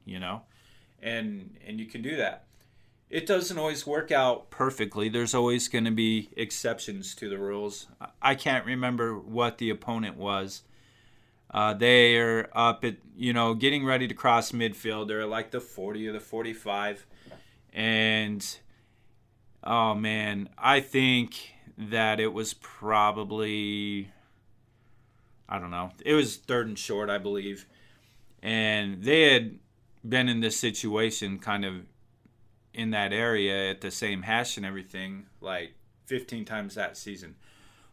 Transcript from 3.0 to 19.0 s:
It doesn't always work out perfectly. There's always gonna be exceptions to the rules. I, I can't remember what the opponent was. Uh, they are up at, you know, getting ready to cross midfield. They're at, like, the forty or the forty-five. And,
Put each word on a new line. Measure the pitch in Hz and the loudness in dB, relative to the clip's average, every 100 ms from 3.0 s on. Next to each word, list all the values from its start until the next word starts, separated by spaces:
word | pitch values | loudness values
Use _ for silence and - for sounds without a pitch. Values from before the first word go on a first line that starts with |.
| - | -10
It | 165 165 | -4 0
doesn't | 190 180 175 | 0 0 -2
always | 156 139 147 | -4 -4 -4
work | 147 156 | -2 2
out | 147 131 120 - | 4 4 2 -2
perfectly. | - 131 135 107 104 110 | -2 0 0 -4 -2 -2
There's | 117 117 | 0 0
always | 131 120 123 - | 2 4 2 0
gonna | 123 113 | 0 0
be | 113 110 110 107 - | 2 2 2 -2 -6
exceptions | 110 - 120 113 - 98 95 - | -6 -4 -4 -4 -6 -10 -10 -10
to | 107 | -8
the | 98 | -6
rules. | 98 101 104 104 - - | -4 -4 -6 -10 -16 -16
I, | - - | -18 -2
I | 135 135 | 0 0
can't | 151 131 107 | 0 -2 -2
remember | 127 127 123 117 107 | -4 -2 0 -2 -4
what | - 113 120 113 | -6 0 0 0
the | 113 | -2
opponent | 107 - 113 107 80 | -4 -4 -4 -4 -6
was. | 98 98 98 - - - _ _ - - _ _ - | -4 -2 -4 -10 -18 -20 _ _ -20 -20 _ _ -6
Uh, | - 107 | 0 2
they | 104 120 123 120 117 | 4 8 10 10 8
are | 117 113 - | 4 2 0
up | 117 117 113 120 | 2 4 4 0
at, | 98 - - | -4 -10 -4
you | 123 | 0
know, | 120 117 | 2 2
getting | 113 131 147 135 | 2 2 2 2
ready | 131 127 | 2 0
to | |
cross | 110 131 117 113 | 0 4 4 4
midfield. | 120 113 98 113 107 107 | -2 -2 -2 -6 -4 -4
They're | 107 | -4
at, | 107 | -2
like, | 110 110 | -4 -4
the | 127 | -8
forty | 120 - 95 107 110 | -10 -10 -8 -6 -6
or | |
the | 107 | -8
forty-five. | - 110 113 110 107 101 104 101 - - - - - - _ | -8 -6 -6 -8 -4 -2 -2 -6 -12 -20 -20 -20 -20 -20 _
And, | - 110 110 110 110 107 104 - - - - _ _ | -4 0 2 2 2 0 -4 -8 -12 -18 -20 _ _